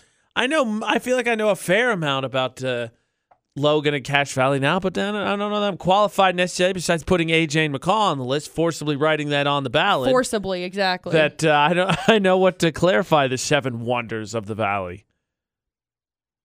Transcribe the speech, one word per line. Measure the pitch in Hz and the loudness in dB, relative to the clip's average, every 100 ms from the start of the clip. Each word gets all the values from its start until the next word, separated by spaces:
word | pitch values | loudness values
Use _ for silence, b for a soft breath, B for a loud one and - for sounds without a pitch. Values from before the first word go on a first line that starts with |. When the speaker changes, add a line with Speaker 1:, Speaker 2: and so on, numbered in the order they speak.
| b b b - | b b b -4
Speaker 1:
I | 247 | 0
know, | 311 247 214 214 | 0 0 -2 -2
I | 233 | -2
feel | 240 254 | 0 -2
like | 233 | 0
I | 220 | 0
know | 214 | 0
a | 185 | 0
fair | - 196 247 | 0 2 2
amount | 202 151 135 131 | 0 -2 -2 -2
about, | 131 131 127 | -2 -4 -4
uh, | 131 120 117 - _ _ _ _ _ - | -6 -4 -6 -12 _ _ _ _ _ -2
Logan | 147 151 147 147 | 2 2 0 -2
and | |
Cache | 120 143 139 | -4 -4 -4
Valley | 135 131 139 | 0 0 0
now, | 139 185 | 0 0
but | 190 | -2
then | 185 196 208 | -4 -6 -4
I | 196 202 | -4 -4
don't | |
know | 208 208 | -4 -2
that | 202 | -4
I'm | 165 | -4
qualified | 175 190 202 - 190 180 | 0 2 2 2 2 2
necessarily | 180 - 180 | -2 0 0
besides | 190 165 170 | 0 -2 -2
putting | - 180 165 | 0 0 2
A | 165 165 | 2 2
J | 151 156 | 0 0
and | |
McCall | 135 160 208 202 | -2 0 2 2
on | 143 | 0
the | |
list, | 123 143 - | -2 -4 -4
forcibly | - 165 160 151 143 | -2 -2 -2 -4 0
writing | 156 156 147 | 0 0 0
that | 143 143 | 0 2
on | 143 | 0
the | 135 | 0
ballot. | 143 190 170 127 | 0 2 2 2
Speaker 2:
Forcibly, | 254 247 220 190 185 | 2 0 -4 -4 -6
exactly. | 180 190 190 180 180 | -6 -2 -2 -2 0
Speaker 1:
That, | 160 151 - | 2 2 0
uh, | 156 | 2
I | 147 147 | 4 4
know, | 175 190 175 | 2 0 0
<laughs> | - | 4
I | 220 | 4
know | 190 185 | 4 4
what | 185 180 | 4 2
to | 165 | -2
clarify | 143 175 208 185 156 135 | 2 2 2 2 2 2
the | 123 | -2
seven | - 147 131 117 | 0 0 0 -6
wonders | 117 123 113 110 107 113 | -4 -4 -4 -8 -6 -8
of | 101 | -6
the | |
valley. | 104 101 101 90 92 _ _ _ _ _ _ _ _ _ _ _ _ _ _ | -4 -2 -2 -4 -12 _ _ _ _ _ _ _ _ _ _ _ _ _ _